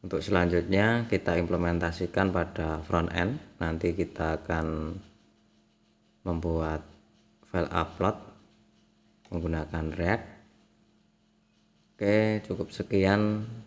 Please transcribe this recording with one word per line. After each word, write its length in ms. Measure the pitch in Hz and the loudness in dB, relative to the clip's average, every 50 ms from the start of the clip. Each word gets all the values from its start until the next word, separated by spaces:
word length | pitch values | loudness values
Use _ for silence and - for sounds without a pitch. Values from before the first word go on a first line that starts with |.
| - | -6
Untuk 160 | 90 90 80 | -4 -4 -4
selanjutnya 880 | 82 - 98 90 87 87 87 87 82 92 95 95 104 110 117 117 117 | -2 2 4 4 4 6 4 2 2 4 2 4 4 4 2 2 0
kita 320 | 117 - 90 - - 87 87 | 0 0 0 0 2 0 2
implementasikan 960 | 85 85 87 85 87 85 85 85 85 85 85 - 92 85 - 95 98 95 90 | 2 2 0 0 2 2 2 2 0 -2 -2 -2 -6 -2 0 0 0 2 2
pada 480 | 92 85 85 - - 85 80 78 78 80 | 0 0 0 -2 -4 -2 -2 -2 -4 -4
front 240 | - - 85 82 85 85 | 0 2 2 2 2 0
end. 240 | 82 87 101 131 151 - - - - 85 | 0 -2 -2 -2 -6 -10 -16 -8 -4 -4
Nanti 320 | 82 80 80 85 87 82 | -2 -2 0 -2 -2 0
kita 480 | 92 87 - - - 80 80 80 78 - | 0 -4 -4 -2 -4 -2 -2 -2 -2 -2
akan 560 | - 85 80 80 80 80 78 78 78 87 95 - - - _ _ _ _ _ _ _ _ _ _ _ _ _ _ _ _ _ _ _ _ _ _ | -2 -2 -2 0 -2 -4 -4 -4 -6 -8 -10 -14 -18 -20 _ _ _ _ _ _ _ _ _ _ _ _ _ _ _ _ _ _ _ _ _ _
membuat 560 | 95 85 82 82 85 82 82 80 78 78 78 - - - - _ _ _ _ _ _ _ _ - | -4 -4 -2 -2 0 0 0 0 -2 -4 -4 -8 -12 -20 -20 _ _ _ _ _ _ _ _ -18
file 240 | - - 92 82 - | -6 -2 -2 -2 0
upload 460 | - 87 82 - - - 90 98 107 - - - - - - _ _ _ _ _ _ _ _ _ _ _ _ _ _ _ _ - | 0 -2 -2 -2 -2 0 0 0 0 -2 -10 -20 -20 -20 -20 _ _ _ _ _ _ _ _ _ _ _ _ _ _ _ _ -8
menggunakan 540 | 95 85 82 82 80 78 78 - 80 82 80 80 78 | -6 -4 -2 -2 -2 -2 -4 -4 -4 -4 -4 -4 -2
React. 300 | 87 85 87 107 113 - - - - - _ _ _ _ _ _ _ _ _ _ _ _ _ _ _ _ _ _ _ _ _ _ _ _ _ _ _ _ _ _ | -2 0 0 0 0 -2 -12 -20 -20 -20 _ _ _ _ _ _ _ _ _ _ _ _ _ _ _ _ _ _ _ _ _ _ _ _ _ _ _ _ _ _
Oke, 480 | - 104 101 104 107 110 110 107 107 - | -2 2 4 4 6 4 4 2 0 -2
cukup 240 | - 98 90 - - - | -4 -6 -6 -6 -8 -6
sekian 720 | - - - - 98 95 95 101 104 107 107 107 107 107 113 - - - | -8 -6 0 2 4 6 6 6 6 4 2 0 -2 -4 -6 -10 -14 -16